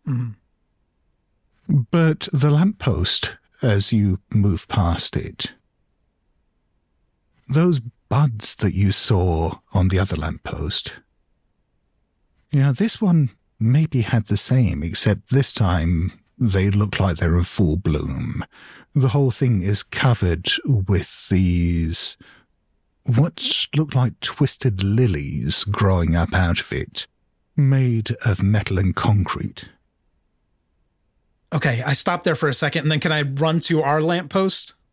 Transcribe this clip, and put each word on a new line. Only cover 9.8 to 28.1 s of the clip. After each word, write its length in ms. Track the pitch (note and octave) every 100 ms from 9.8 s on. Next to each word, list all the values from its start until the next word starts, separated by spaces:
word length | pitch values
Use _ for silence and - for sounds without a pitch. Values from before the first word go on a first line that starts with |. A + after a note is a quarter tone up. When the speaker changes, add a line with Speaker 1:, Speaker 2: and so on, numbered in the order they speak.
| F#2
Speaker 2:
the 100 | F#2
other 160 | F#2+ F2
lamppost, 800 | D#2+ E2 - - D2+ - - - _ _ _ _ _ _ _ _ _ _ _ _ _ _ _
yeah, 200 | D3 C#3
this 280 | B2+ A3+ -
one 300 | G3+ E3+ C3+ _ _ _
maybe 420 | A2 C3+ D#3+ C3
had 240 | G#2+ A#2 G#2
the 100 | G#2+
same, 440 | - C3 A2 D#2+
except 480 | E2 - - G2 -
this 240 | C3+ C3+
time 600 | - F#2+ F2 E2 E2+ F#2 - _ _
they 340 | A#2+ F#2+ G2
look 280 | G2+ G#2 -
like 180 | F#2 D#2+
they're 200 | F2 E2+
in 60 |
full 340 | F2 - F2+ D#2+
bloom. 680 | - D2+ D2 C2+ - - - - - - - D3
The 140 | C3
whole 200 | C#3 C3+
thing 320 | - C3 G#2+
is 220 | F2+ G#2
covered 680 | - - C3 A2+ F#2 E2+ - - -
with 640 | B2 F#2 F#2 - - -
these, 880 | F#2 F#2 F2 E2+ E2+ E2 E2 - - - - _ _ _ _ _ _
what 640 | - A#2 D3 - - - - C#3+
look 180 | D3+
like 260 | C3+ B2 -
twisted 600 | - - C#3+ - C3 F#2+
lilies 840 | G2 A2 B2 D#2 C#2+ D2 C2 -
growing 520 | - F#2+ G2+ F#2 E2 E2
up 180 | E2+
out 260 | F#2 F2 E2
of 140 | -
it, 320 | D2 - - - _ _ _ _ -
made 600 | C#3 C3+ B2+ A2+ G#2+